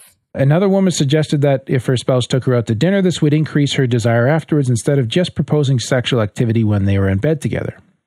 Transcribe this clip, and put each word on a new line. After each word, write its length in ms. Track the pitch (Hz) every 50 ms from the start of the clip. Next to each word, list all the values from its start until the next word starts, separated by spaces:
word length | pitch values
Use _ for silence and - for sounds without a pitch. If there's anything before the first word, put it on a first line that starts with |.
| - - _ _ _ _ _
Another 320 | - 135 139 147 170 202 196
woman 240 | 190 196 190 190
suggested 500 | 170 - 160 135 139 156 151 - - 151
that 220 | 139 143 139 135 - -
if 180 | 135 131 -
her 100 | - 131
spouse 300 | 117 - - 135 127 120
took 200 | - - 135 120
her 100 | - 127
out 100 | 120 117
to 80 | - 117
dinner, 300 | 104 160 175 196 202 190
this 180 | 185 160 -
would 140 | - 151 143
increase 380 | 156 156 - - 156 147 139 -
her 120 | - 139
desire 420 | 123 120 123 101 120 117 117 120 127
afterwards 400 | 156 165 147 - - 151 139 127
instead 300 | 123 113 - - 147 139
of 100 | 131 110
just 280 | - 180 180 165 -
proposing 420 | - 156 - - 151 147 127 139 123
sexual 420 | - - 143 127 117 - 139 123
activity 420 | 107 101 - - 127 117 110 117 113
when 220 | 104 107 104 98
they 120 | 98 98 98
were 100 | 98 95
in 120 | 95 95
bed 200 | - 147 165 151
together. 380 | - 117 - 85 - - - - - _ _ _ _